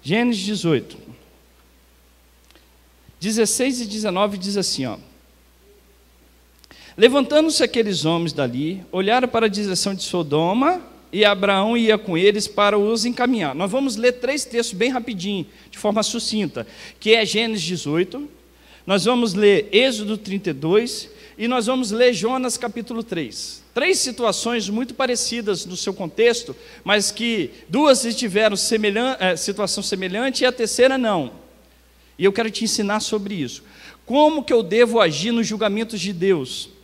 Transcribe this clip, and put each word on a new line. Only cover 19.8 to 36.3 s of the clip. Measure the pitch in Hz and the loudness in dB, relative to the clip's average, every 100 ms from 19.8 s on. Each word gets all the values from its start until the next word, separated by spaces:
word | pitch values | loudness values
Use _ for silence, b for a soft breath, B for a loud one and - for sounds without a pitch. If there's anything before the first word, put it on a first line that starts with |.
| 262 220 208 214 | 4 0 -6 -6
trinta | 190 196 190 | -6 -6 -4
e | |
dois, | 135 151 202 240 - - B B B | -4 0 2 0 -8 -12 B B B
e | 226 | -2
nós | 254 220 | -2 0
vamos | 254 240 | -2 -2
ler | 220 247 | 2 2
Jonas | 214 214 262 254 - | 2 -2 -2 -4 -6
capítulo | 240 240 214 226 | -8 -8 -8 -8
três. | 226 170 127 101 - - _ | -6 -6 -6 -10 -14 -16 _
Três | - 320 381 | -2 0 0
situações | 262 240 233 - 226 240 190 | -2 -2 -2 0 -2 -4 -4
muito | 214 254 | -4 -6
parecidas | 247 262 240 - 233 214 180 - | -4 -2 -2 -2 -4 -4 -4 -6
no | 180 | -8
seu | - | -6
contexto, | 185 175 - 233 233 - 127 B B | -6 -8 2 2 2 -4 -16 B B
mas | 180 208 196 | 0 0 0
que | - 233 226 135 B B | -2 -2 -2 -4 B B
duas | 165 302 262 233 226 | 2 4 4 2 -4
tiveram | 240 185 220 196 | -2 2 2 0
semelhan-, | - 220 214 202 254 254 | -2 0 0 0 -2 0
é, | 185 175 | -2 -2
situação | - 196 202 - | -4 -4 -4 -4
semelhante | 196 190 190 196 269 - | -4 -4 -4 -2 -2 0
e | 254 | 0
a | |
terceira | 247 220 - 254 262 | 0 -4 4 4 4
não. | 233 185 127 - - _ _ b b b b b | 0 0 -2 -10 -20 _ _ b b b b b
E | |
eu | 180 | 0
quero | 196 220 | 2 -4
te | - | -2
ensinar | 226 - 202 214 | -2 -2 0 -2
sobre | - 214 196 196 | -2 -4 -4 -6
isso. | 127 - B B B B - | -6 -8 B B B B -2
Como | 262 302 311 | 4 6 4
que | - | 2
eu | 247 | 2
devo | 180 214 240 226 | 4 4 4 6
agir | 180 147 202 | 2 2 -2
nos | 233 226 | 0 0
julgamentos | 214 214 202 226 208 | 0 -2 -2 -4 -6
de | 180 | -6
Deus? | 180 190 | -2 2